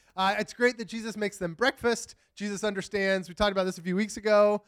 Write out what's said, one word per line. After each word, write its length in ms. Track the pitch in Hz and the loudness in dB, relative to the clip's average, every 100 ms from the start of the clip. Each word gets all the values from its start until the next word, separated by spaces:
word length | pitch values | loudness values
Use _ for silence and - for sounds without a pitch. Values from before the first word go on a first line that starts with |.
| _ 190 | _ 0
Uh, 200 | 190 208 | 0 0
it's 160 | 214 | -4
great 240 | - 247 233 | 0 0 0
that 80 | 196 | -8
Jesus 300 | 226 220 208 | -8 -8 -4
makes 220 | 202 - | -6 -4
them 160 | 175 | -6
breakfast. 640 | 165 254 - 240 220 - - _ - | 0 0 2 0 0 -4 -20 _ -10
Jesus 280 | 208 196 | -6 -2
understands. 680 | 214 190 - 202 196 190 170 | -2 -2 -4 -2 0 0 -2
We 60 | 175 | 0
talked 180 | 208 | 0
about 100 | 190 | 2
this 140 | 185 180 | -2 -4
a 40 | |
few 140 | 175 180 | -2 -2
weeks 220 | 214 - | -2 -2
ago. 460 | 214 208 208 208 | 4 6 6 2